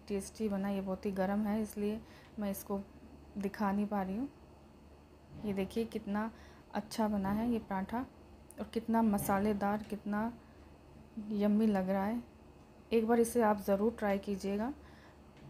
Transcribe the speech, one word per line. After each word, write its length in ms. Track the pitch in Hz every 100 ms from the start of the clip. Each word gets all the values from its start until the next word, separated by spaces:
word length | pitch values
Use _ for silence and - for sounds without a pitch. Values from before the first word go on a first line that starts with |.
| -
tasty 420 | 202 196 - 220
बना, 200 | 196 196
ये 120 | 196
बहुत 240 | 190 185 208
ही 60 |
गर्म 340 | 190 185 202 214
है, 160 | 214
इसलिए 380 | 214 - 208 220 - - - -
मैं 120 | 202
इसको 280 | 196 - 196 202 - - - - 208
दिखा 340 | 196 - 208
नहीं 160 | 202 208
पा 140 | 208
रही 160 | 185 196
हूँ। 120 | 277 - - - - - - - - - - - 214
ये 80 |
देखिए, 320 | 196 190 233 226
कितना 440 | 214 202 202 220 - - - -
अच्छा 340 | 208 208 - 214
बना 240 | 208 190
है 200 | 214 233
ये 80 | 233
पराठा 440 | 226 190 190 226 269 - - - - -
और 100 | 208
कितना 280 | 233 226 226
मसालेदार, 800 | 226 196 143 196 208 208 202 208
कितना 480 | 214 208 208 208 226 240 - - - - - - - - 208
यम्मी 340 | 208 208 208 220
लग 220 | 196 185
रहा 160 | 196 196
है। 160 | 240 - - - - - - -
एक 140 | 226 220
बार 120 | 233
इसे 220 | 233 240
आप 180 | 214 208
ज़रूर 340 | 196 196 220 233
try 180 | 208 196
कीजिएगा। 540 | 202 196 196 202 233 302 - - - - - - -